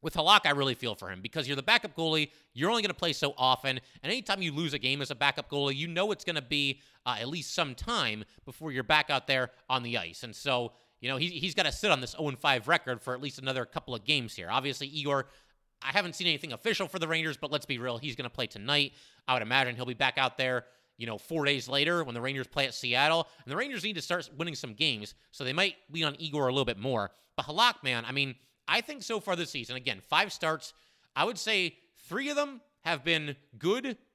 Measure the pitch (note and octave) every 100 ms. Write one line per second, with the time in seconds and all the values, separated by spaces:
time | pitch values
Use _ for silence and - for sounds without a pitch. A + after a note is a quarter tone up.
0 | D#3+ E3 D#3+ G3+ E3+ C#3+ C3+ A#2+ A#2+ G#2
1 | F#2+ F#2 G2 D#3+ C3 C#3 C3+ E4+ D#4+ -
2 | E3 D#3 D3 - _ A#2+ E3 A#3 G#3 -
3 | E3+ D3 C#3+ - B2+ B2+ C#3 C3 - -
4 | D3 B3 G#3+ G3 F3+ C#3+ E3 C#3 B2+ C#3
5 | C3+ B2+ C#3+ C#3 - C#3+ C#3 C3+ E3 E3+
6 | G#3 G3 - D#3+ B2 D3 C#3 C3+ - _
7 | B2 A2+ A#2+ E3+ - - D3+ B2 - A#3
8 | B2+ G#2+ G#2 - - - D#3 C3 A#2+ D3+
9 | D3 C#3 - C3 B2 - _ B2+ A#2+ A#2
10 | E2+ E2 A#2+ - C#3+ B2 A#2+ _ _ _
11 | B2 C3 E3+ E3+ F3 E3 E3 - G#3 D3
12 | B2 - D3+ B2+ D3 C3 A2+ D#3 - A#2+
13 | - B2+ C#3+ B2+ C3+ C3 A#2 E3 - A#2+
14 | G2+ D3+ A2+ - E2+ A#2+ C#3 C3 C#3+ D3+
15 | C#3+ C#3+ C3 - _ _ _ _ C3+ F3+
16 | F3+ - F3 D3 E3 A#2 A3+ G3+ F#3 F#3+
17 | D#3+ D#3+ D#3+ C3+ D3 C#3+ - B2+ B2 A#2
18 | B2+ A#2+ B2+ - A#2 G#2+ G#2+ D3 C#3 -
19 | - _ - B2+ G#2+ C3 B2+ A#2 B2 A#2
20 | C3+ C3 C3 - C3 B2 A#2+ _ _ _
21 | A#2 G#2+ - E3 C#3+ C#3+ B2 C#3 D3+ F3
22 | D3 A#2+ B2+ C#3 C3 - C3+ - B2 A#2+
23 | C#3+ E3 D#3 - - D3+ C#4 A#3+ F#3 F#3
24 | - F3 D#3 D3 E3+ D3 C3 G#2 D#3 A2+
25 | G#2 - _ - B2+ C#3+ G3 - _ D#3
26 | D#3 C#3+ D#3+ D3 C3 C3 B2 G2+ A#2+ A#2+
27 | G2+ _ _ - C#3 D#3 A#3+ - C#3 A#2+
28 | A2+ C3+ C3+ B2+ _ _ - G3 A#3 C#4+
29 | F#3+ A3 - F3+ E3+ C#3+ A2 B2+ B2+ G2+
30 | - D3+ G3+ - D#3+ D#3 - - _ _
31 | _ - F3+ A3+ - G#3 F3 - _ _
32 | - F#3 C#4 C#4+ C#4+ C4 _ _ E3 D#3+
33 | C3+ D#3+ D3+ C#3 _ A2+ D#3+ A#3 C4+ A3+
34 | _